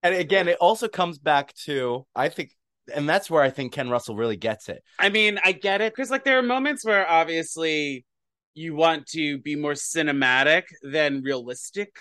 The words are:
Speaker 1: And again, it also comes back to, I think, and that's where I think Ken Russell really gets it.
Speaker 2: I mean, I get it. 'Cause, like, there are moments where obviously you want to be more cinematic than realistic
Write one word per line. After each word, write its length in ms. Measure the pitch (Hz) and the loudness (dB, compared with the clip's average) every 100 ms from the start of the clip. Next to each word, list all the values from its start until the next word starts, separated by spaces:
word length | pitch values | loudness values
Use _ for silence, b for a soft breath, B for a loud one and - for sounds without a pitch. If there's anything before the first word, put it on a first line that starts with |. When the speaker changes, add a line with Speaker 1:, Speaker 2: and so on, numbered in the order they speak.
Speaker 1:
And 120 | - | 2
again, 340 | 277 156 196 175 | 0 2 2 2
it 100 | 175 | 4
also 260 | 175 - 240 | 4 2 -2
comes 320 | - 175 151 | -2 -4 -2
back 360 | 156 143 143 - | 2 2 0 -12
to, 400 | - 139 127 120 - | -6 -2 -2 -4 -6
I 140 | - 135 | -2 -2
think, 220 | - 151 _ _ _ - | -2 -14 _ _ _ -10
and 140 | 147 147 | -6 0
that's 220 | 160 - | 0 2
where 100 | 165 | 2
I 80 | 139 | 2
think 240 | 131 127 | 0 -8
Ken 160 | 143 127 | -6 -2
Russell 280 | 123 - 107 | -2 -4 -4
really 200 | 117 104 | -4 -2
gets 320 | 113 107 - | -4 -6 -10
it. 140 | - _ b | -14 _ b
Speaker 2:
I 100 | 196 | 0
mean, 320 | 208 214 202 | 2 2 2
I 100 | 180 | 0
get 280 | 185 196 196 | 0 -2 0
it. 140 | 220 220 | -2 -4
'Cause, 140 | 262 | -4
like, 140 | 262 | -2
there 140 | 269 262 | 2 2
are 40 | |
moments 420 | 247 254 269 285 | 2 0 -2 -4
where 240 | 220 202 180 | 0 2 4
obviously 960 | 165 160 165 156 160 160 156 147 135 _ _ _ _ _ | 4 4 -2 -4 -4 -2 -2 -2 -6 _ _ _ _ _
you 220 | - 165 | -14 -10
want 320 | 151 165 160 135 | 2 4 4 -4
to 260 | 160 151 143 | -6 -4 -4
be 180 | 147 147 | -6 -4
more 160 | 147 | -4
cinematic 920 | 143 - 165 151 139 131 127 139 165 180 - | -4 -4 -2 0 2 2 4 4 4 2 -16
than 400 | 139 151 147 139 | -6 -2 0 -2
realistic 760 | 131 135 120 127 - 196 202 - | -4 -4 -6 -12 -10 -10 -10 -12